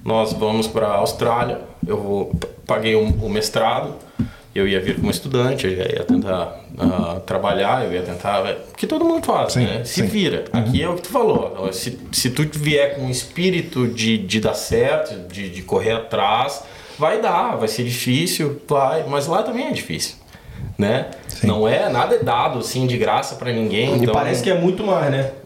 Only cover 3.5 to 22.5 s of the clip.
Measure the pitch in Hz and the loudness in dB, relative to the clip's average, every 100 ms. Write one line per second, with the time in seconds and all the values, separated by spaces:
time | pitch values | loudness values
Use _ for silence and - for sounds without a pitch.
3.5 | 120 113 120 147 - - - - - - | 0 2 0 -4 -10 -14 -6 -6 -6 -8
4.5 | 101 98 95 95 92 104 98 139 131 127 | 0 2 2 0 0 0 -2 0 0 2
5.5 | 139 95 92 - - - 247 202 90 - | 0 -2 0 0 -2 2 2 2 -2 -2
6.5 | - - - - 92 85 92 - 95 101 | -8 -16 0 0 0 -2 -4 -2 -2 0
7.5 | 98 101 107 110 90 90 90 98 101 98 | 2 2 2 0 -2 -4 -4 -2 0 0
8.5 | - - - 214 311 330 330 285 214 127 | -4 -8 -6 -2 2 2 2 2 0 2
9.5 | 127 107 107 120 - 202 214 175 82 - | 2 0 0 -4 0 0 2 0 0 -2
10.5 | 120 110 135 165 175 - 262 220 - 90 | 0 2 2 0 -4 -2 2 4 2 0
11.5 | - 95 92 123 - - - 131 127 151 | -4 -4 -4 -6 -8 -6 -2 0 0 -2
12.5 | 151 147 143 143 135 127 127 - - 185 | 0 2 2 2 0 -4 -4 -6 -2 0
13.5 | 170 - 127 120 107 113 110 92 110 104 | 0 -2 0 0 0 2 2 2 0 0
14.5 | - - 113 135 151 - 101 87 90 95 | -2 0 2 4 2 0 -6 -12 -10 -10
15.5 | 90 87 95 92 95 - 104 101 113 120 | -10 -2 0 2 -2 -2 0 2 2 0
16.5 | - - - - - 156 233 226 170 247 | -4 -12 -18 -18 0 2 2 2 2 0
17.5 | - 110 - 120 120 127 127 170 - 147 | 0 -2 -2 -2 -2 2 2 2 0 -2
18.5 | 131 - 135 139 160 139 143 160 180 254 | -4 0 2 4 2 0 -2 0 0 0
19.5 | 233 302 - - 78 - - - - - | -2 -4 -4 -4 -6 -6 -8 -20 -20 -18
20.5 | - - - 104 120 - - - - 104 | -12 -10 -2 0 0 -2 -12 -14 0 0
21.5 | 104 110 - - 127 131 240 127 120 123 | 4 2 2 2 0 2 2 4 2 2